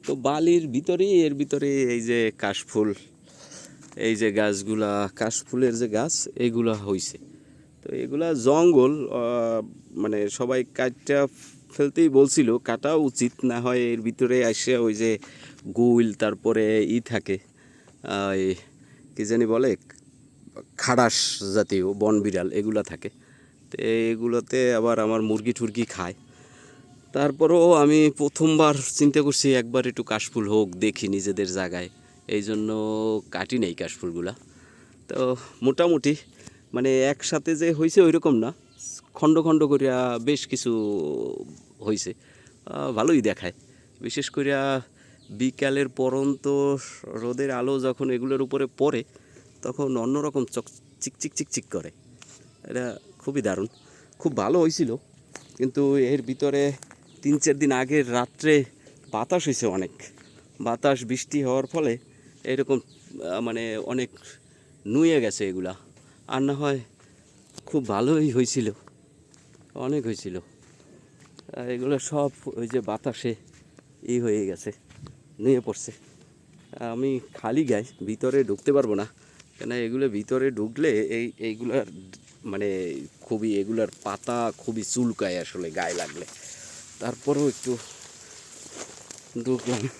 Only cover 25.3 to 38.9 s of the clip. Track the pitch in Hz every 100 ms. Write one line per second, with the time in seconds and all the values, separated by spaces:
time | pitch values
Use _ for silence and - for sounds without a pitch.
25.3 | 107 110 117 117 107 113 - 90 - -
26.3 | - - - - - - - - 135 143
27.3 | 139 156 170 170 165 147 156 151 139 147
28.3 | - 156 156 151 143 131 - 147 143 143
29.3 | 135 139 131 117 127 123 123 117 110 -
30.3 | 117 104 107 101 90 107 - 101 98 98
31.3 | 95 95 95 92 90 90 - - - -
32.3 | 104 101 107 107 107 107 110 110 110 -
33.3 | 98 95 127 98 82 82 - 90 85 87
34.3 | 120 - - - - - _ - - 127
35.3 | 127 - - 123 131 175 160 143 151 -
36.3 | - - - _ 123 131 131 135 143 -
37.3 | 160 151 156 165 151 165 202 170 160 165
38.3 | 123 113 170 _ - -